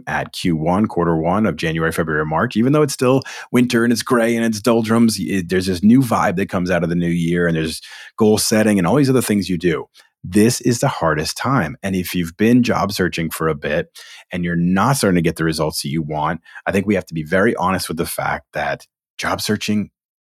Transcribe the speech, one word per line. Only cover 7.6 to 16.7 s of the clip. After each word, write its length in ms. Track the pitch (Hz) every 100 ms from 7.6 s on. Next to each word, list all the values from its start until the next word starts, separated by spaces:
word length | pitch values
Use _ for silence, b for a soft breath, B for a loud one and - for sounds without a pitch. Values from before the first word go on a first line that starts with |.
| 80 78 B B B -
goal 220 | 107 107
setting 400 | - 107 110 101
and 80 | 85
all 100 | 135
these 140 | 135
other 100 | 131
things 300 | 113 104 90
you 80 | 87
do. 280 | 87 71 - b b b
This 380 | 92 104 110 -
is 180 | 127 117
the 80 | -
hardest 480 | - 80 76 80 -
time. 400 | 117 135 76 67
And 120 | 95
if 200 | 95 87
you've 220 | 90 85 85
been 240 | 110 123
job 280 | 113 - 101
searching 380 | 104 90 85 80
for 180 | - 80
a 80 |
bit 340 | 73 73 80 80 - B B B
and 120 | 90
you're 120 | 87 85
not 400 | 87 95 117 139
starting 200 | 104 90
to 60 |
get 140 | 82 85
the 80 |
results 380 | 80 78 76 -
that 80 | 71
you 120 | 80
want, 380 | 76 76 76 80 B B
I 60 | -